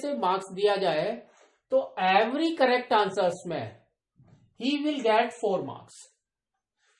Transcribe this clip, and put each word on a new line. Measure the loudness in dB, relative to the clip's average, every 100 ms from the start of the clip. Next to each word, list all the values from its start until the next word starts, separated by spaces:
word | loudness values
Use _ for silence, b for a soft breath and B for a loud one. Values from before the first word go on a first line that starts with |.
से | 2 -2
मार्क्स | 0 0 -4
दिया | 0 2 2
जाए | 0 0 -2 -6 -12 b b b _
तो | -2 0 -2
every | 2 4 4 0 -2 2
correct | 2 2 2 2
answers | 2 0 0 -2 -6
में | -8 -8 -14 _ _ _ _ _ _ _ -6
he | -2 -2 -2
will | -2
get | 2 2 2 -2
four | -2 -2 -4
marks, | -12 -16 -20 -20 _ _ _ _ _ _ _ _